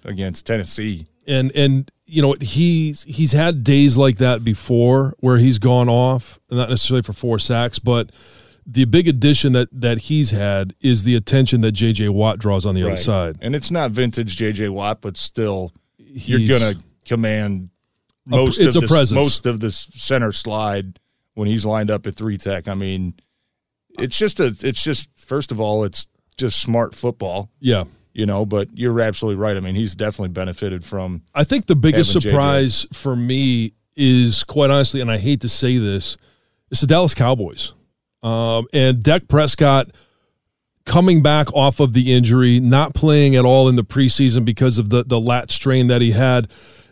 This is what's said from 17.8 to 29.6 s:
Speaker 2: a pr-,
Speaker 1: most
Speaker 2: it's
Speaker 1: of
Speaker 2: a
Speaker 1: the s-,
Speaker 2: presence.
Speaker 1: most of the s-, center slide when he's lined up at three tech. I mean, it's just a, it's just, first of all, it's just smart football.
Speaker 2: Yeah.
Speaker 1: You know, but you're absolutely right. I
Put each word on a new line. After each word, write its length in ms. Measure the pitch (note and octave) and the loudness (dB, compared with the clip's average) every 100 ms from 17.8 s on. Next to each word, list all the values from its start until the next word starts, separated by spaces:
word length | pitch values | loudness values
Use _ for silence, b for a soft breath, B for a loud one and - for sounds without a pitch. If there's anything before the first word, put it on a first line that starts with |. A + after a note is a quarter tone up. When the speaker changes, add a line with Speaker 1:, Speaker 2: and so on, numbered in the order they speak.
| _ _ _ _ C3+ | _ _ _ _ -2
Speaker 2:
a 20 | |
pr-, 60 | B2+ | 0
Speaker 1:
most 240 | C3 - | 0 4
Speaker 2:
it's 160 | E3 D#3+ | 4 4
Speaker 1:
of 80 | |
Speaker 2:
a 40 | A#2 | 4
Speaker 1:
the 40 | |
s-, 60 | D#3 | 4
Speaker 2:
presence. 180 | B2+ B2 | 4 2
Speaker 1:
most 300 | C#3+ - B2 | 0 -2 -4
of 140 | A2+ | -4
the 60 | A2 | -6
s-, 200 | - - | -8 -14
center 380 | - - C3 A2+ | -10 -4 -2 -2
slide 680 | - A2+ G#2+ G#2 G2+ F#2+ - _ _ _ A2 | -4 -6 -4 -4 -6 -8 -16 _ _ _ -6
when 120 | G#2 | -2
he's 180 | A2+ G#2+ | -2 -2
lined 240 | G#2+ G#2 | -2 -2
up 140 | G#2 G#2 | -4 -6
at 80 | - | -8
three 220 | A2 G2 | -8 -6
tech. 300 | G2 F#2+ G2+ | -6 -6 -6
I 60 | F#2+ | -6
mean, 380 | F#2+ F#2+ F2+ - _ _ _ _ _ _ _ - | -6 -6 -8 -10 _ _ _ _ _ _ _ -8
it's 180 | C3 - | -6 -2
just 220 | G#3 - | -2 0
a, 160 | C3 G2 | -2 -2
it's 220 | C3+ A#2 | -6 -4
just, 240 | D#3 C#3 - _ | -4 -4 -8 _
first 360 | - C#3 - | -8 -8 -6
of 80 | A2 | -6
all, 220 | G#2+ G#2+ G2+ | -2 -2 -4
it's 220 | - - _ _ - | -6 -12 _ _ -6
just 240 | B2 - | -4 -4
smart 320 | - A#2 A2+ | -2 -2 -2
football. 560 | - B2 - F#2+ F#2+ G2+ _ | -6 -8 -6 -8 -8 -10 _
Speaker 2:
Yeah. 260 | C3 G#2 E2+ _ _ | -2 0 -2 _ _
Speaker 1:
You 120 | - G#2 | -6 -4
know, 200 | G2+ G#2 | -2 -2
but 220 | G#2 G2 - | -4 -4 -4
you're 220 | B2 A#2 | -2 0
absolutely 420 | A2 G2 A2 G2 | -2 -2 -6 -4
right. 140 | G#2+ | -4
I 60 | G2 | -4